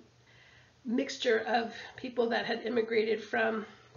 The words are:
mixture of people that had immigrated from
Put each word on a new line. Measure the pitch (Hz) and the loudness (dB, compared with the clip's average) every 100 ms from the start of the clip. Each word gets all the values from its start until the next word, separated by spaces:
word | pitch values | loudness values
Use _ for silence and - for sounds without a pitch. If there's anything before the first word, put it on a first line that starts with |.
| - _ - - - - - _ 247 | -10 _ -20 -20 -20 -20 -20 _ -4
mixture | 247 277 - 254 220 | 0 0 0 2 2
of | 247 247 214 - - - | 2 0 0 -6 -14 -10
people | 254 240 233 | -6 0 2
that | 220 202 | 2 0
had | 240 226 | -2 0
immigrated | 240 220 226 220 208 | 0 2 2 2 0
from | - 233 220 220 202 - - | 0 0 2 0 -4 -12 -20